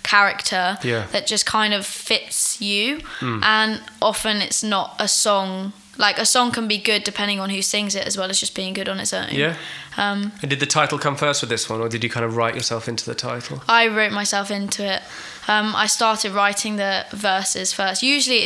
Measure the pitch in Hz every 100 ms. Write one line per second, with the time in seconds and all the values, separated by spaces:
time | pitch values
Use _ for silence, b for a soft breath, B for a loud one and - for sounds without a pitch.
0 | - 208 202 - - 190 180 202 123 113
1 | 98 - - 214 - 220 214 208 196 -
2 | - 214 - - - - 202 202 233 302
3 | B B 131 110 214 220 220 214 - -
4 | 220 208 220 208 190 - 214 196 - -
5 | 208 - 214 202 190 190 190 - - -
6 | 208 185 214 254 240 233 226 208 214 208
7 | 208 202 202 202 190 196 196 208 208 196
8 | - 196 190 190 - - 190 190 190 190
9 | 202 190 - 139 151 165 B B B -
10 | 202 202 208 - 143 139 139 156 143 143
11 | 147 135 147 139 120 113 - 113 113 113
12 | 117 120 117 113 113 123 113 117 117 117
13 | - 123 123 120 - 143 - 233 226 214
14 | 214 208 208 202 202 202 202 - 202 190
15 | B B B B - 214 214 208 208 -
16 | 226 214 214 196 202 202 214 208 196 190
17 | - 202 208 190 196 - 185 - 190 185
18 | 254 285 247 240